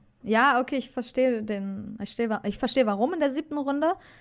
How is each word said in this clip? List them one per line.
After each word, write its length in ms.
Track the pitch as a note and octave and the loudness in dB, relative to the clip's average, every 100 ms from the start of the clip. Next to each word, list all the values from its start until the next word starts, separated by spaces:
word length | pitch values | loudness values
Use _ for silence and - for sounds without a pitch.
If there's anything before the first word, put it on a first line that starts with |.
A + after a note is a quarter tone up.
| _ _ | _ _
Ja, 360 | G3+ A3 C#4 B3 | 0 4 4 4
okay, 160 | B3+ C#4 | 0 -4
ich 140 | - | -4
verstehe 520 | B3+ A#3 C4 B3+ A3+ | -8 -4 2 2 2
den, 540 | G#3+ G3+ G3 G3 - G#3+ | -4 -6 -6 -8 -10 -10
ich 80 | G3+ | -8
stehe 180 | - A#3 | -4 -2
wa-, 120 | G#3+ | -2
ich 140 | G#3 - | -4 -2
verstehe, 260 | C4 C4+ A3 | 0 4 2
warum 280 | G3+ C4+ | 2 0
in 60 | F4 | 2
der 100 | C#4+ | 0
siebten 240 | C#4 - D4 | 0 -4 -4
Runde. 360 | C4+ C#4+ D#4+ F#4+ - - | -2 0 0 0 -8 -20